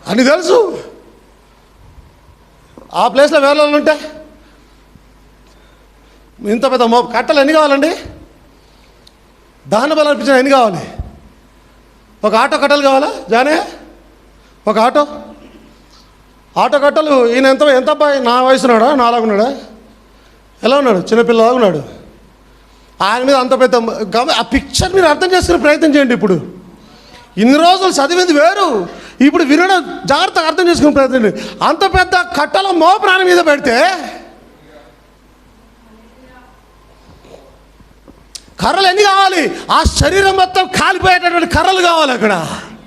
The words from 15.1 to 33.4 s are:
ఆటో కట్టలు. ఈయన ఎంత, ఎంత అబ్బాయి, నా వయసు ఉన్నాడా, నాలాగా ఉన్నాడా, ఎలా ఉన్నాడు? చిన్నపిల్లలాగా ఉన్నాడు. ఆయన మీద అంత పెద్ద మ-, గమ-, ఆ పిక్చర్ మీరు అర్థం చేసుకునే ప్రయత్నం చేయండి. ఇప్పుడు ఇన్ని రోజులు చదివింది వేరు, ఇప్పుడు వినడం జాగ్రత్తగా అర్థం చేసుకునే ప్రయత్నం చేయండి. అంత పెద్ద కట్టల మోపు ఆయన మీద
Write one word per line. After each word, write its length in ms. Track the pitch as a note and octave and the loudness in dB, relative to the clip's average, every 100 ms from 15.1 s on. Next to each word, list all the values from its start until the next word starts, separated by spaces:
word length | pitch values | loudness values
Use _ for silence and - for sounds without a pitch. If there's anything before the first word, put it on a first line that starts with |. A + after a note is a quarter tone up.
| - - - - - - _ _ _ _ _ _ _ _ D#3+ | -8 -18 -20 -20 -20 -20 _ _ _ _ _ _ _ _ -2
ఆటో 220 | A3+ C#4+ | 0 2
కట్టలు. 480 | C#4+ C#4+ D#4 C4+ A#3 | 0 0 0 2 2
ఈయన 180 | B3 C4+ | 2 2
ఎంత, 160 | C4+ | 2
ఎంత 280 | D4+ C4 C4 | 2 2 0
అబ్బాయి, 300 | D4 D4+ C#4 | 0 0 0
నా 220 | A#3+ A#3+ | 0 0
వయసు 260 | B3+ B3+ B3 | 2 2 2
ఉన్నాడా, 280 | A3+ A#3+ C#4+ | 2 2 2
నాలాగా 280 | A#3+ A#3+ | 0 0
ఉన్నాడా, 300 | A3 G3+ A#3+ C#4 - - - - _ _ _ _ _ _ | -2 0 -2 -4 -14 -20 -20 -20 _ _ _ _ _ _
ఎలా 140 | A3 C#4 | -2 0
ఉన్నాడు? 200 | C4+ F#3+ | 0 -2
చిన్నపిల్లలాగా 560 | F3 A3 A#3 A3+ A3+ | 0 0 2 2 2
ఉన్నాడు. 300 | B3+ G#3 D#3 C3 - - - _ _ _ _ _ _ _ _ | 2 0 -2 -10 -20 -20 -20 _ _ _ _ _ _ _ _
ఆయన 200 | F#3+ A#3 | -4 -2
మీద 120 | B3+ C4+ | 0 0
అంత 240 | B3+ C4 | 0 0
పెద్ద 160 | B3+ B3 | 2 0
మ-, 160 | A3+ | -2
గమ-, 400 | F#3 G#3 A3+ C4+ | -8 -4 -4 -2
ఆ 100 | A3+ | -2
పిక్చర్ 520 | A#3+ C4+ - - F#4 | -2 -4 -4 -6 -2
మీరు 120 | F#4+ E4+ | 2 2
అర్థం 260 | D4 F#4 | 2 0
చేసుకునే 260 | F#4 F4 E4+ | 0 0 0
ప్రయత్నం 380 | D4 D4+ D#4+ C#4+ | 2 2 2 2
చేయండి. 180 | C4 | 2
ఇప్పుడు 280 | A#3 G3 F3 - - - - - - - - - - | 0 0 -2 -4 -18 -20 -20 -20 -20 -20 -20 -14 0
ఇన్ని 220 | A3+ D4 | 2 4
రోజులు 320 | E4+ F#4 F#4+ | 4 2 0
చదివింది 420 | C#4+ C#4 F4 F4+ | 0 -2 0 2
వేరు, 560 | D4 D#4+ G4+ F4+ A3+ F3 - - - | 2 2 2 -2 -2 -6 -14 -20 0
ఇప్పుడు 220 | C4+ D4+ | 2 2
వినడం 560 | C#4+ D4+ F#4 F#4 C4+ - E3+ | 0 2 2 0 -2 -12 -2
జాగ్రత్తగా 420 | C#4+ F#4+ G4 D#4+ | -2 0 -2 -2
అర్థం 220 | D#4+ F4 | 0 0
చేసుకునే 220 | D4+ D4 | 2 2
ప్రయత్నం 320 | C#4+ C4 B3+ | 2 0 0
చేయండి. 420 | G#3+ - - - A3 | -2 -2 -12 -4 -2
అంత 160 | D#4+ G4 F#4 | 0 0 0
పెద్ద 160 | F4+ F4+ | 0 -2
కట్టల 560 | F4 - D4 F#4+ G4 | -2 -4 -2 -2 -2
మోపు 360 | F4+ D#4+ G#4 G#4 | 2 2 2 2
ఆయన 160 | F#4 | 2
మీద 140 | F#4 F4 | 2 2